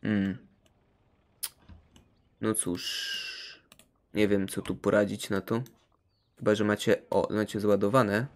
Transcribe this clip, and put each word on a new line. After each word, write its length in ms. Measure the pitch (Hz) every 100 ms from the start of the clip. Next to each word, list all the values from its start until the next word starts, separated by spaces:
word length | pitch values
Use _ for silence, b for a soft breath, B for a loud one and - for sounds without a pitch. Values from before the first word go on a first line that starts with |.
Mm. 340 | 104 104 98 95 - _ _ _ _ _ _ _ _ _ - _ - - _ - _ _ _ _
No 120 | 110
cóż. 1080 | 110 - 87 - - - - - - - - _ - - _ _
Nie 140 | 101 104
wiem, 200 | 101 95
co 140 | -
tu 140 | - 95
poradzić 540 | 104 104 104 101 -
na 120 | 98
to. 220 | - 113 131 _ _ _ _ _ _ _
Chyba, 180 | 110 104
że 80 |
macie, 380 | 104 104 - 104 -
o, 180 | 98 -
macie 260 | 104 104 107
załadowane. 680 | 104 101 101 131 110 104 139